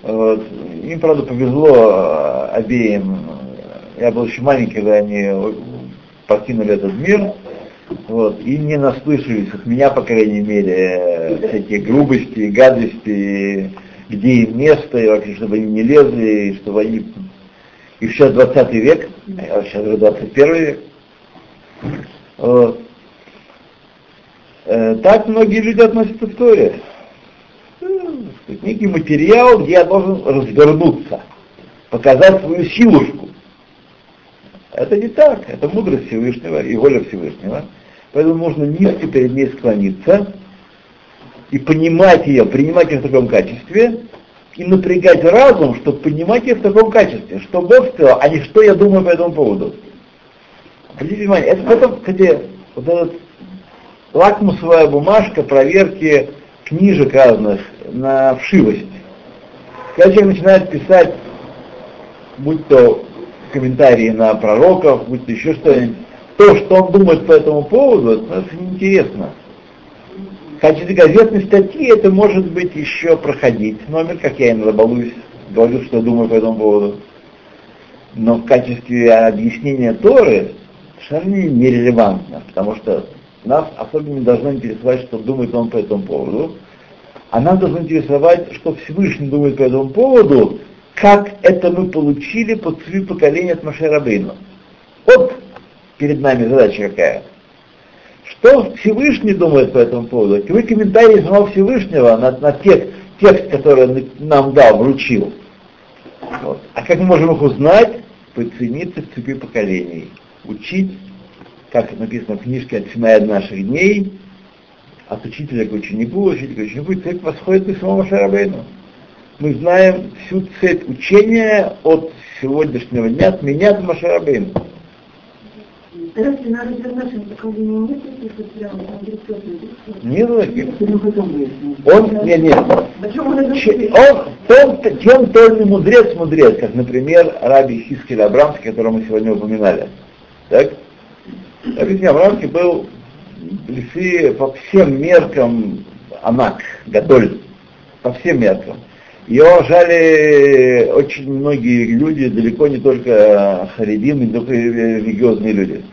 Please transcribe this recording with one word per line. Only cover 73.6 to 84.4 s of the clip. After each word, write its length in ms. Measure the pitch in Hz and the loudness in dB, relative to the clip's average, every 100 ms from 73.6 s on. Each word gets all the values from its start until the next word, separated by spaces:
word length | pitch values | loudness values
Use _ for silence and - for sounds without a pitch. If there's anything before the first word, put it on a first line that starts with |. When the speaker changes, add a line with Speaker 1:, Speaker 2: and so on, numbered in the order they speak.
| 107 107 - | -6 -8 -8
Speaker 1:
номер, 300 | 156 165 170 | -6 -6 -6
как 200 | 139 - | -6 -2
я 120 | 120 | 0
иногда 200 | 113 110 | 0 -2
балуюсь, 420 | 104 113 120 117 - - - - | 2 0 0 -6 -12 -20 -20 -8
говорю, 320 | 104 117 127 | 0 0 0
что 180 | 123 117 | -4 -2
думаю 260 | 113 117 113 | 0 0 0
по 60 | |
этому 240 | 113 110 113 | 0 -2 -2
поводу. 380 | 107 104 101 101 - _ _ _ _ _ _ _ _ - _ | 0 0 -2 -8 -20 _ _ _ _ _ _ _ _ -20 _
Но 200 | 117 113 | -4 -2
в 120 | 117 - | -2 0
качестве 680 | 151 123 120 - 120 117 | 0 0 -10 -6 0 4
объяснения 800 | 113 113 104 117 - 143 135 120 | 4 4 0 -4 -4 -6 -2 -4
Торы 600 | 104 208 262 180 101 - - - _ - _ - | 2 4 4 4 0 -2 -14 -20 _ -20 _ -10
совершенно 280 | 151 190 196 | -8 -4 -4
нерелевантно, 1080 | 175 123 127 120 120 117 104 95 - 80 - | -2 2 2 2 0 2 0 -2 -10 -18 -12
потому 260 | - 101 110 | -8 -6 -6
что 300 | 113 85 - - _ _ | -6 -6 -8 -20 _ _
нас 220 | 110 147 156 - | -4 -2 -4 -14
особенно 380 | 107 156 147 | -8 -8 -6
не 100 | 139 | -4
должно 280 | 123 117 | -2 -2